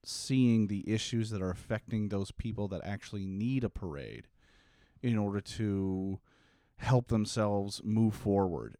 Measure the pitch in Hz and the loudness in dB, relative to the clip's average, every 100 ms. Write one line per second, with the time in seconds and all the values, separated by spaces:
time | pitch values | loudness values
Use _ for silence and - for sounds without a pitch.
0 | - - - 135 123 113 104 101 - 110 | -12 -8 0 4 6 6 4 0 0 0
1 | - 117 110 107 92 90 - 90 - 113 | 0 -2 -2 -2 -2 -4 -4 -6 -2 -2
2 | 104 101 95 - 117 107 101 95 - 101 | 0 -2 -4 -6 -6 -4 -4 -4 -6 -8
3 | - 104 95 95 117 135 113 - 92 71 | -8 -6 -6 -4 -2 0 -2 -4 -8 -8
4 | 57 57 - _ _ _ _ _ _ _ | -10 -14 -18 _ _ _ _ _ _ _
5 | 127 113 104 101 - - 107 98 95 95 | -2 0 0 -2 -4 -4 0 0 0 0
6 | 95 98 - _ _ _ _ - 113 127 | -2 -6 -10 _ _ _ _ -6 2 2
7 | 120 113 104 - 104 101 98 - - 110 | 4 0 0 2 2 2 -2 -4 0 4
8 | 113 110 104 98 95 76 57 - | 4 2 2 4 4 0 -6 -4